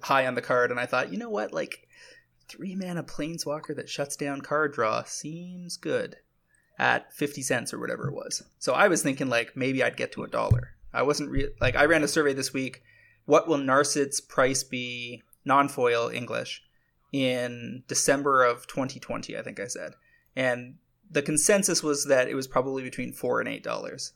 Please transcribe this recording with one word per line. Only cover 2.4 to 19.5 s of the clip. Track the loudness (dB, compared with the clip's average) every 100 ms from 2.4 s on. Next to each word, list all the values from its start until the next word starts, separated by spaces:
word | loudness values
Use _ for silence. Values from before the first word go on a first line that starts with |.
| -20
three | -12 -8 -6
mana | -6 -6
planeswalker | -6 -6 -6 -6 -6 -6 -6 -8
that | -8
shuts | -6 -6 -4
down | -6 -6
card | -2 0 0
draw | 0 0 0
seems | -4 -8 -10 -10 -12 -14 -12 -8
good | -2 -2 -2 -10 _ _ _ _ _ 0
at | 2 2 -2
fifty | -6 -4 -4
cents | -2 -2 -2
or | -6
whatever | -6 -4 -6
it | -6
was. | -8 -8 -10 _
So | 0
I | 4 6
was | 4
thinking, | 0 -2 0
like, | 0 -2 -2
maybe | -2 2
I'd | 0 0
get | -6
to | -6
a | -6
dollar. | -2 2 2 0 -10 -6
I | 0
wasn't | 2 2 0
re-, | 0 -2 0
like, | 2 4
I | 6
ran | 4
a | 4
survey | 2 2
this | 2 -2
week. | -4 -6 -8 _ _ -20 _ 4
What | 4 6
will | 2
Narset's | 4 4 4 2 0 -2
price | -2 2 4 2
be, | -2 -6 -6 -8 -10 -12 _ _ 2
non-foil | 4 4 4 4 4 0
English, | -2 -4 -6 -6 -10 _ _ _ _ _
in | -2 0 0 -4 -6 -10 -12 -6
December | 0 4 4 4 6
of | 6 4 -2
twenty | -4 -4 -6
twenty, | -8 -6 -6 -8
I |
think | -10